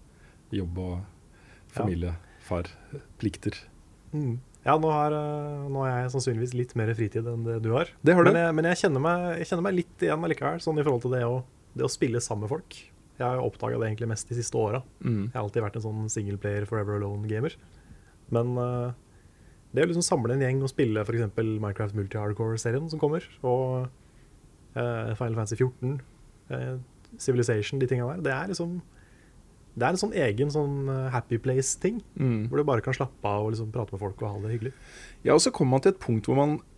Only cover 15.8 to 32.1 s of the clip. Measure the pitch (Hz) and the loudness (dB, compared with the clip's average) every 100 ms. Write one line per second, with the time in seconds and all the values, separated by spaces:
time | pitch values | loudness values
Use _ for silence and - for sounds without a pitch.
15.8 | 110 110 107 113 101 101 104 104 104 110 | -6 -4 -4 -4 -4 -4 -2 -2 -2 -2
16.8 | 101 104 101 101 107 107 143 - - - | -2 -2 -2 -4 -4 -2 -2 -6 -18 -20
17.8 | - - - - - 117 123 123 123 123 | -20 -20 -20 -20 -2 0 0 0 -2 -2
18.8 | 123 120 - - - - - - - 127 | -4 -8 -16 -20 -20 -20 -20 -20 -4 0
19.8 | 170 170 - 165 113 135 127 135 135 - | 2 2 2 2 2 2 2 2 0 0
20.8 | 120 107 104 117 104 113 110 107 104 98 | 2 2 0 0 0 0 0 0 -2 -2
21.8 | 104 104 98 110 104 104 113 113 120 127 | -2 -2 -4 -2 -2 -2 -2 -2 -2 -2
22.8 | 160 156 151 165 - - 127 127 127 127 | -2 0 0 0 -4 -4 0 2 2 -2
23.8 | 127 - - - - - - - - 120 | -4 -10 -20 -20 -20 -20 -20 -20 -10 -4
24.8 | 120 113 113 110 120 113 107 113 127 - | -2 -2 -4 -2 -2 -2 -2 0 0 0
25.8 | 127 143 - - - - - 127 127 127 | -4 -4 -10 -20 -20 -20 -10 -8 -6 -8
26.8 | - - - - - 123 117 107 - 139 | -12 -20 -20 -4 2 2 4 2 0 0
27.8 | 127 127 123 175 143 131 190 175 170 175 | 2 2 0 -2 -2 -2 -2 -4 -4 -6
28.8 | - - - - - - - - - 117 | -10 -20 -20 -20 -20 -20 -20 -20 -14 -2
29.8 | 127 180 208 208 123 104 143 151 143 139 | 0 2 0 2 2 2 0 2 0 -2
30.8 | 135 131 131 123 - 117 131 131 131 - | -2 -2 -2 -2 0 -2 2 0 0 0
31.8 | 185 226 - | -2 -2 -6